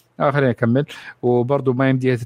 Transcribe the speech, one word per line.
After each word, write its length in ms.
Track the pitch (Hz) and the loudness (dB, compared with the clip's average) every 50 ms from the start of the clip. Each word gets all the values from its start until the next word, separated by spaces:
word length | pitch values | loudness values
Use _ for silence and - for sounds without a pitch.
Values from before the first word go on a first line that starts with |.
| _ _ _ - | _ _ _ -2
آه، 100 | 151 143 | 0 0
خليني 200 | 131 143 139 127 | 2 2 2 0
أكمل. 340 | 113 - 123 117 120 135 147 - - - - - - _ | 0 0 0 0 2 0 0 -2 -8 -16 -20 -20 -10 _
وبرضو 500 | - 123 123 120 120 120 139 139 127 131 | 0 0 2 2 2 0 -2 -2 0 0
ما 160 | 123 127 135 135 | 0 2 2 2
يمديها 280 | 131 131 127 127 127 117 120 | 2 2 0 0 0 -2 -4